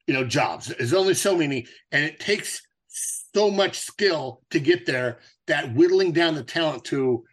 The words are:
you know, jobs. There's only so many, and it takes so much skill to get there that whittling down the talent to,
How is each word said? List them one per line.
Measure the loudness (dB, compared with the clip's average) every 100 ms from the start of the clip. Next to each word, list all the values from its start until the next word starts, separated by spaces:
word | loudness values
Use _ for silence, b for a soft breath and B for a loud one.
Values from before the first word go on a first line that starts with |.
| -2
you | 0
know, |
jobs. | 0 0 0 -4 -10 -6
There's | 0 2
only | 4
so | 2 2 2
many, | 0 -2 -6 B B
and | -2
it | -2 -4
takes | -2 -2 -2 -12 _ _ _
so | -10 -10 -10 -4 0 2
much | 2 0 -2
skill | -10 -2 0 0 -4 -12 -4
to | 0
get | 2 0 0
there | -2 -2 -6 b b -4
that | -4 -2 4
whittling | 4 6 2
down | 2 0
the | -2
talent | -6 -2 -2 -2 -4
to, | -2 0 0 b